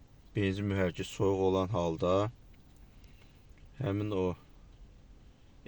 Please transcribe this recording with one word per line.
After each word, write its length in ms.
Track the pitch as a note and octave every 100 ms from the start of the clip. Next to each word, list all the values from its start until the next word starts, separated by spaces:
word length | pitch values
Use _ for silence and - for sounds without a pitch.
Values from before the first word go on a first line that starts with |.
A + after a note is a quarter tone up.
| - - -
benzin 380 | - G2 F#2+ G2+
mühərriki 340 | G2 F2+ E2+ F#2
soyuq 400 | - G2 F#2+ F#2+
olan 200 | F#2+ F#2 F#2
halda 400 | E2+ D#2+ F2 F#2+ G#2+ - - - - - - - - - - - - - - -
həmin 260 | - G2+ G#2 G2
o 80 | F#2 F2 - - - - - - - - - - - -